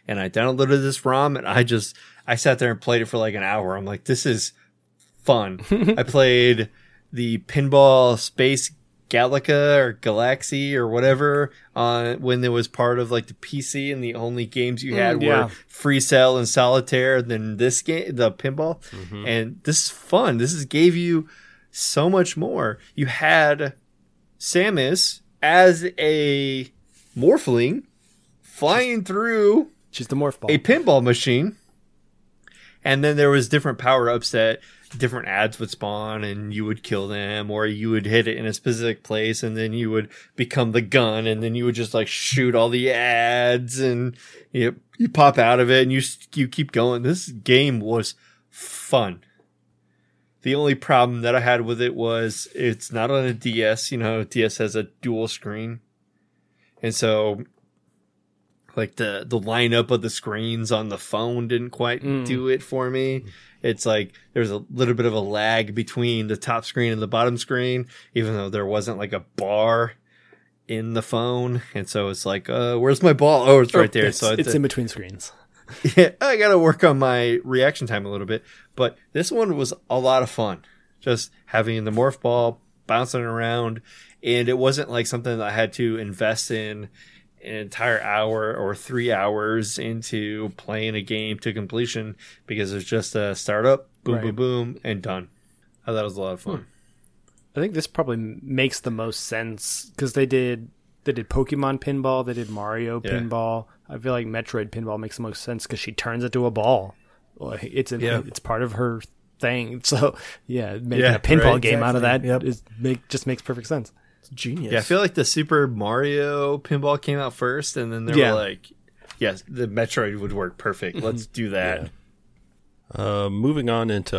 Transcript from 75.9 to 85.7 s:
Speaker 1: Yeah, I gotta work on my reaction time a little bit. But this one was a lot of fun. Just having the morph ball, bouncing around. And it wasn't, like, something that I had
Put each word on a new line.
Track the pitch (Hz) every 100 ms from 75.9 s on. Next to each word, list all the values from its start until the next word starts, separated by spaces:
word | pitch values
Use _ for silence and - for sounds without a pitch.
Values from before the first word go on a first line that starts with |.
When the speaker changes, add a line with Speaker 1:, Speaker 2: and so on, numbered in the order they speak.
| -
Speaker 1:
Yeah, | 175 -
I | 269 226
gotta | 208 185
work | 160 156
on | 175 135
my | 131 123 120 120
reaction | 127 127 135 - 117
time | 104
a | 98
little | 101 101
bit. | 110 - - _ -
But | 123 - _
this | 147 175
one | 233 214 147
was | 123 - -
a | 127
lot | 127 131
of | 123
fun. | - 104 90 - _ _ _
Just | 131 117 - _ -
having | 110 110 113
the | 107
morph | 110 135 135
ball, | 120 120 117 120 _ _ -
bouncing | 117 123 127
around. | 117 113 117 120 117 113 - - - _
And | - 123 120
it | 127
wasn't, | 131 135 139
like, | 120 113
something | 120 120 113
that | 104
I |
had | 107 110